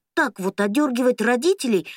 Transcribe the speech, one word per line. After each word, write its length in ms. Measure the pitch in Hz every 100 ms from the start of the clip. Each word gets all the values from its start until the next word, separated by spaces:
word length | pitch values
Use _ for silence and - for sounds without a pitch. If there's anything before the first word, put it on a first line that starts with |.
| _
так 260 | - 269 -
вот 200 | 190 196
одёргивать 640 | 202 254 294 240 254 247
родителей, 680 | 226 247 330 392 247 190 -